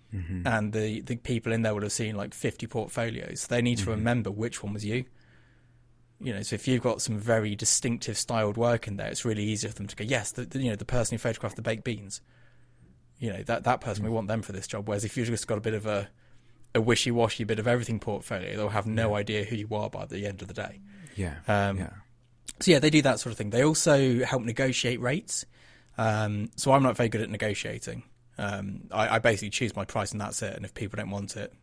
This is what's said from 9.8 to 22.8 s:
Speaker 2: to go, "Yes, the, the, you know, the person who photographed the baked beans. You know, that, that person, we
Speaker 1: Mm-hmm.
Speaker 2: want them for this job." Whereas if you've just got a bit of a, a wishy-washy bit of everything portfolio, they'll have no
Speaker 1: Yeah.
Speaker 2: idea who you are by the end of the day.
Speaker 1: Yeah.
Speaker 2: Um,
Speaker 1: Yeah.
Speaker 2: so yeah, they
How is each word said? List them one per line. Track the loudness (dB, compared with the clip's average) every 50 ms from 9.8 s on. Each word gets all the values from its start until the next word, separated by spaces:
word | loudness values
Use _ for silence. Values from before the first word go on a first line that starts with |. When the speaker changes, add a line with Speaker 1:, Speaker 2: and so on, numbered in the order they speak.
| -8
Speaker 2:
to | -8 -8
go, | -6 -2
"Yes, | 0 0 0 0 -4 -6
the, | -8 -8
the, | -6 -4 -2
you | 0 0
know, | -2
the | -2 -2
person | 0 2 2 2 2 0
who | 0
photographed | 0 -2 -2 -2 -4 -6 -6
the | -4 -4
baked | -4 -4 -2 -4
beans. | -4 -6 -6 -8 -12 -14 -14 -14 _ -20 -20 -20 -20 -20 -20 -20 -20 -20 _ -20 -20 -20 -20 _ _ _ -6
You | -6 -6 -4
know, | -4 -2
that, | -2 -2 0 2
that | 2 2 2
person, | 0 -4 -4 -2 -2
we | -2
Speaker 1:
Mm-hmm. | -2
Speaker 2:
want | -2 0
them | -2 -2 -2 -4
for | -6
this | -8 -10 -8
job." | -8 -8 -6 -4
Whereas | -2 -2 -2 -2
if | -2 -2
you've | -2 0
just | 0 -2 -2 -2
got | -2 -4
a | -2
bit | 0 -2 -2
of | -2 -2
a, | -2 -2 -2 -2 -6 -10 _ -20 -20 -20 -20 -20 -20 -20 -20 -12 0 0
a | 2
wishy-washy | 4 4 4 4 2 2 4 4 2 2 2 -2 -2
bit | -2 0 0
of | 2
everything | 2 2 2 2 0 -2 -2
portfolio, | -2 -4 -6 -6 -4 -6 -6 -6 -4 -6 -4
they'll | -2 -2 0
have | 0 0 0
no | 0 2 2 2 4
Speaker 1:
Yeah. | 2
Speaker 2:
idea | 2 0 0 0 -2 0
who | -2 -2
you | -4 -4 -4
are | -4 -4 -4 -4
by | -6 -8 -8
the | -8 -6 -6 -4
end | -6 -6 -8
of | -10
the | -10 -8
day. | -8 -8 -8 -10 -14 -20 -20 -20 -18 -18 -12 -6
Speaker 1:
Yeah. | -4 -4 -4 -4 -4 0
Speaker 2:
Um, | 2 4 4 4 2 0
Speaker 1:
Yeah. | -2 -4 -6 -8 -14 -20 -20 -20 _ _ _ _ _ _ -16 -10 0
Speaker 2:
so | 4 6
yeah, | 6
they | 8